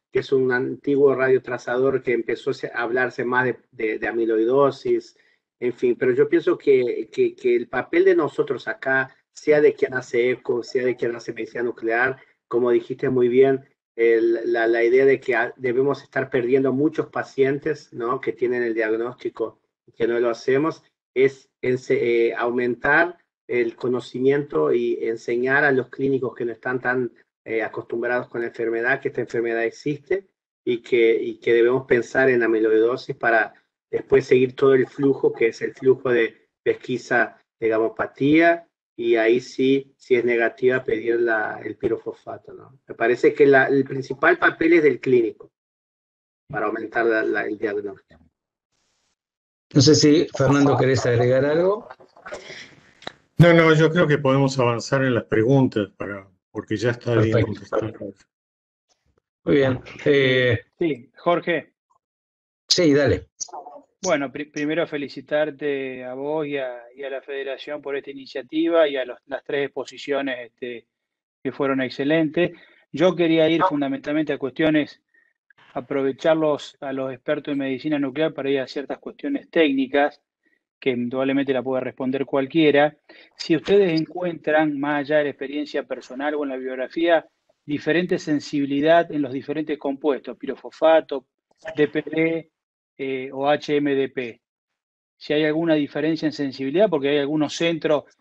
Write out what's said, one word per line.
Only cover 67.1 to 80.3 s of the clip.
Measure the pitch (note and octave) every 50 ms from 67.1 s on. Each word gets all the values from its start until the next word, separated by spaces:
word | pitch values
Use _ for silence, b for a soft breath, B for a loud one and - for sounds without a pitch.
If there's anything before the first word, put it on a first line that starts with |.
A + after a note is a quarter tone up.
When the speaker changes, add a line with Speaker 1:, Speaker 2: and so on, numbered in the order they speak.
| C3+ B2+
Speaker 4:
Federación | - D3 C#3 C#3 C3+ C3+ C3 B2 - D3+ D3 D3
por | C#3 C#3 C#3
esta | C#3 C3+ C#3
iniciativa | C#3 C#3 C3 - - C3+ B2+ - D#3 D#3 E3 E3 E3+ E3 D#3+
y | C#3+ C#3
a | C3 B2+
los, | B2 A#2+ - _
las | - C3+ - _
tres | - D3+ C#3+ C#3+
exposiciones, | C3+ - C3+ A#2+ - C3 A#2+ - C#3+ C#3 C#3 C#3 C3+ B2+ B2 A#2+ A2+
este, | _ - C3 A#2+ A#2+ A2+ _ _ _ _ _ _ _ _ _ _ _ _
que | - C3+
fueron | A#2+ - C#3+ C3+ C3+ C3+
excelentes. | C3 A#2+ - - C3+ C#3+ D#3 E3 D#3+ D3 - E3+ F3 E3+ B B B B B B B B
Yo | - C3+ E3+ F#3 E3+
quería | D#3+ E3+ D#3+ D#3+ E3 D#3 D#3
ir | E3 E3 F3+
fundamentalmente | F#3+ D3 C#3+ C#3 C3+ C3+ C3 - D3+ D3 D#3 D#3 D3 C#3
a |
cuestiones, | C3 C#3 B2+ B2+ - D#3+ D#3 D#3 D3+ C#3 - - _ _ _ _ _ _ _ _ _ _ _ _ _ _ _ -
aprovecharlos | C#3 B2 - C#3+ C#3 C3+ C3+ C3 - - E3 D#3+ D#3+ D#3 D3+ C#3+ B2+ - - - -
a | - C3+
los | C3+ C3+ C3 C3+ B2+
expertos | A#2+ - - D3+ D3 - D3+ C#3+
en | C#3
medicina | C#3 C3+ C3 B2 D3+ D#3 D3+
nuclear | C#3+ C#3 C3+ B2 D3 D#3+ D#3 -
para | C#3+ - C#3
ir | C#3 C3+
a | B2+
ciertas | - - D3 C3+ - C3+ -
cuestiones | - B2 G#2+ - - C#3+ C#3+ C3 - _
técnicas, | - E3+ D#3+ C#3+ C3+ C3+ C3 B2+ - C#3 C#3+ C#3+ - _ _ _